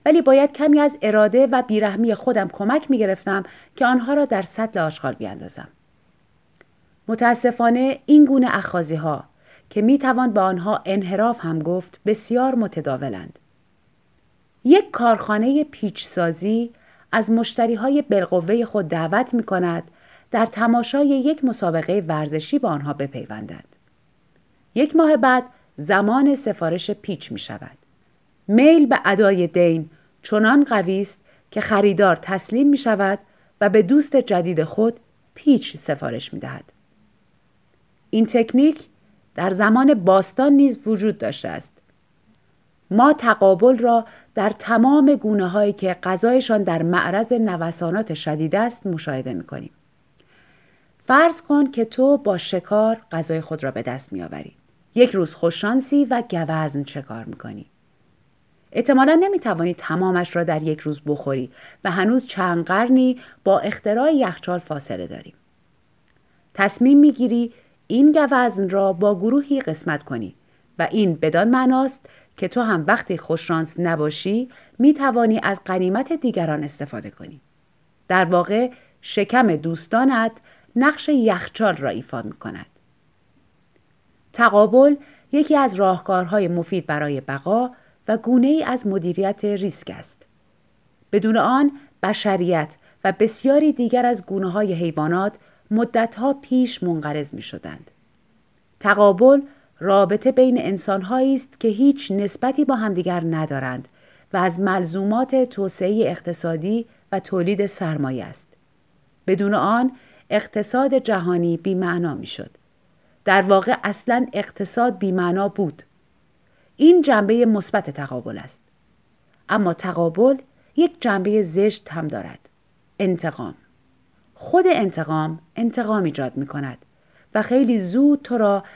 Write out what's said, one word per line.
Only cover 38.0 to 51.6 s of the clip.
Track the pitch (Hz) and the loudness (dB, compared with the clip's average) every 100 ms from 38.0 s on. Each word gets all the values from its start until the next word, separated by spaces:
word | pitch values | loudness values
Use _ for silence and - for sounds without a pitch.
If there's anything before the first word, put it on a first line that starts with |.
| _ | _
این | 220 226 | 0 2
تکنیک | 240 226 247 294 311 - _ _ _ _ - | 2 2 2 2 0 -8 _ _ _ _ -6
در | 180 | -4
زمان | 190 226 226 269 | 2 4 6 6
باستان | 240 175 190 185 - 277 | 4 4 4 2 0 4
نیز | 285 277 233 214 | 6 4 2 -4
وجود | 214 214 - | -2 -2 -2
داشته | 110 - 95 | -6 -8 -10
است. | 80 - _ _ _ _ _ _ _ _ _ _ _ - | -10 -14 _ _ _ _ _ _ _ _ _ _ _ -2
ما | 202 269 | 4 4
تقابل | 302 233 214 196 180 240 247 | 4 0 4 4 6 4 4
را | 240 233 226 - _ - | 2 2 -2 -12 _ -4
در | 202 | -4
تمام | - - 226 247 294 269 277 | -4 -2 2 4 6 6 4
گونه‌هایی | 214 208 185 196 208 | 0 -2 0 0 0
که | 202 190 175 | 0 -4 -4
غذایشان | 190 185 226 254 254 214 | -4 -2 2 2 2 0
در | 185 165 | 0 -2
معرض | 170 180 - 196 226 | 0 0 0 -2 -2
نوسانات | 240 220 175 165 170 170 190 220 | 0 -2 -2 -6 -6 -4 -4 -4
شدید | 156 - 151 156 196 | -6 -4 -4 -2 -2
است | 233 233 196 | -2 -4 -8
مشاهده | 160 156 131 127 | -6 -6 -8 -8
می‌کنیم. | 98 82 64 58 _ _ _ _ _ _ _ _ _ _ _ _ _ | -10 -10 -14 -16 _ _ _ _ _ _ _ _ _ _ _ _ _
فرض | - 269 330 320 | 2 4 4 0
کن | - 294 | -2 0